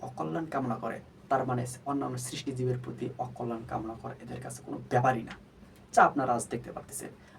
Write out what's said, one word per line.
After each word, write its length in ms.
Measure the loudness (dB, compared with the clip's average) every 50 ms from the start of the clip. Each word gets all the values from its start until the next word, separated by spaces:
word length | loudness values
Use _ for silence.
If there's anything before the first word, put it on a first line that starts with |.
অকল্যাণ 440 | -8 -8 -6 -4 -4 -2 -2 -2 -2
কামনা 300 | -2 -2 -2 0 0 -2
করে, 240 | -2 -2 -4 -6 -6 -10 -14 -20 -20 0 2
তার 180 | 2 2 4
মানে 180 | 2 2 0 0 -2 -6 -8 -4
অন্যান্য 320 | -2 0 0 0 -2 -2
সৃষ্টিজীবের 640 | -4 -4 -6 -6 -4 -4 -4 -2 0 2 2 2 0 -2
প্রতি 260 | -6 -6 -4 -6 -6 -4 -4
অকল্যাণ 420 | -6 -6 -4 -6 -4 -4 -4 -4 -4
কামনা 260 | -4 -4 -4 -4 -4 -8
করে 220 | -8 -8 -10 -10 -10
এদের 200 | -10 -10 -10 -8
কাছে 220 | -8 -10 -10 -10 -8
কোনো 160 | -8 -8 -8 -2 4
ব্যাপারই 340 | 4 6 8 6 4 4 0
না, 120 | -6 -10 -14 -16 -20 -20 -20 -20 -20 -20 -20 -16 4 8
যা 100 | 8 8
আপনারা 300 | 8 8 4 4 4 4
আজ 140 | 2 2
দেখতে 240 | 0 -4 -4 -4 -6
পারতেছেন। 380 | -8 -10 -10 -10 -10 -10 -10 -10 -12 -16 -20 -20 -16